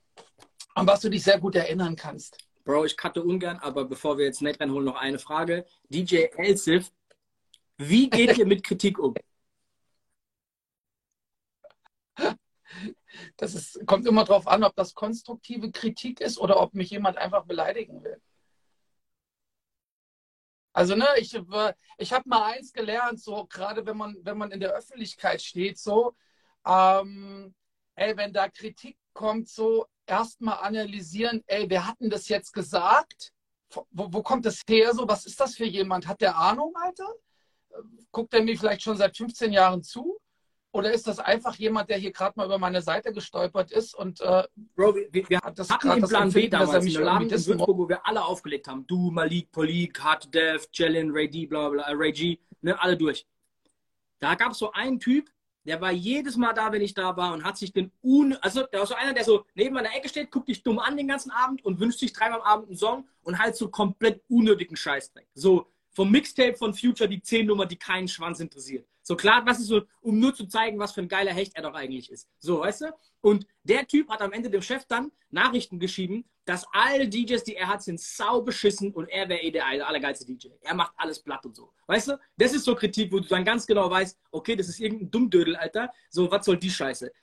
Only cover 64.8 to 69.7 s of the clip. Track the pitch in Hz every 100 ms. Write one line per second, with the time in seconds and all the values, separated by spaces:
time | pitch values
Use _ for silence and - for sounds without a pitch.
64.8 | 151 139 - - _ 139 185 175 - _
65.8 | _ - 196 262 - - 247 240 220 202
66.8 | 247 240 208 190 - 226 214 202 185 180
67.8 | - 185 180 - 170 165 165 139 131 127
68.8 | - _ - 170 202 240 233 240 214